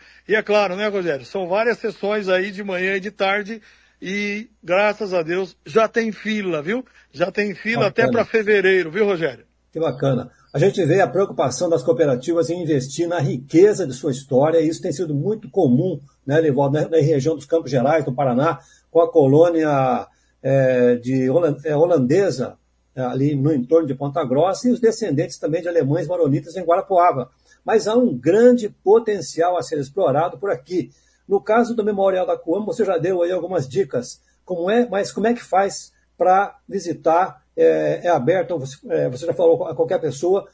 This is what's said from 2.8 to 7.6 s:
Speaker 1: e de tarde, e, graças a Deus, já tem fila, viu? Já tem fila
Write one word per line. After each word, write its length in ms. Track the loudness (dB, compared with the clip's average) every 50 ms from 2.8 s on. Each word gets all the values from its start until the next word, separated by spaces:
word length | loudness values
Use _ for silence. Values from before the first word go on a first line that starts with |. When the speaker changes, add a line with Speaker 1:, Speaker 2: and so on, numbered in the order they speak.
| -2 -2 -2
Speaker 1:
e 40 | -4
de 120 | -6 -6
tarde, 500 | -6 -2 -2 0 0 -2 -4 -6 -10 -14 -16 -20 _ _ _ _ _ -14
e, 480 | -10 -8 -6 -4 -4 -4 -6 -8 -10 -14 _ _
graças 500 | -4 -2 0 2 2 2 0 -2 -4 -4
a 100 | -2 -2
Deus, 340 | -2 -2 -2 -4 -4 -6 -10 _ -8
já 220 | 0 2 2 2 2
tem 240 | 2 -2 -2 -2
fila, 500 | -4 -6 -6 -6 -4 -4 -4 -4 -4 -4
viu? 240 | -4 -4 -4 -6 -6 _ _ _ _ _
Já 220 | -6 -4 -4 -2
tem 200 | -2 -2 -4 -4
fila 360 | -4 -6